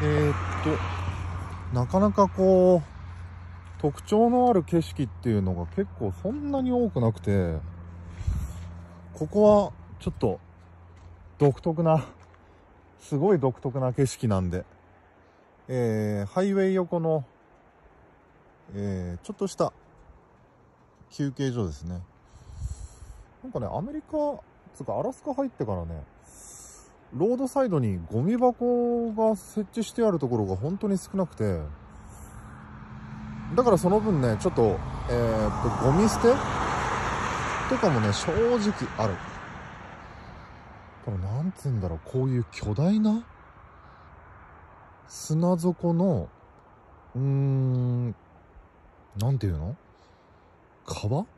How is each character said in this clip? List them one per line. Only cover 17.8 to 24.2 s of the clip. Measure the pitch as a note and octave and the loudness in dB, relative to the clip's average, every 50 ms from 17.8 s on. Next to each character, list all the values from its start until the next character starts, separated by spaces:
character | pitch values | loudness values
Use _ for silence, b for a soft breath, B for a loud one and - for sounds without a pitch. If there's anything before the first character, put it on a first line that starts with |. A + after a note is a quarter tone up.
| _ - - _ - _ _ _ _ _ _ _ _ _ _ _ - - F#2 | _ -20 -20 _ -20 _ _ _ _ _ _ _ _ _ _ _ -20 -14 -10
え | G2+ G2+ G2+ F#2+ F#2 F2+ F2 F2 F2 | -6 -6 -4 -4 -4 -6 -6 -8 -10
ー、 | - | -10
ち | - | -14
ょ | G#3 | -8
っ | |
と | - G3 F#3+ | -6 -6 -6
し | - | -2
た | - E3+ - - - - - _ - - - - - _ _ _ _ _ _ _ _ _ _ _ _ _ _ _ _ - _ | -2 -2 -2 -2 -10 -20 -20 _ -20 -20 -20 -20 -20 _ _ _ _ _ _ _ _ _ _ _ _ _ _ _ _ -20 _
休 | - - D3 C#3+ | -8 -4 -4 -4
憩 | B2+ - C#3 C3+ | -4 -2 -4 -2
所 | A#2+ B2 G#2+ F2 | -2 -2 -4 -4
で | D2+ | -4
す | C#2+ D#2 | -8 -10
ね。 | E2 F2+ F2 F2+ - _ - _ B B B B B B B B B B B B B B B B B B B B B - - - | -10 -10 -10 -10 -14 _ -20 _ B B B B B B B B B B B B B B B B B B B B B -20 -18 -18
な | C4 | -10
ん | |
か | A#3 D3 | -8 -8
ね、 | C3 - | -6 -6
ア | - B2+ | -6 -6
メ | E3+ B3+ D4+ | -6 -6 -8
リ | D#4 | -12
カ、 | - - - D4+ | -12 -6 -4 -2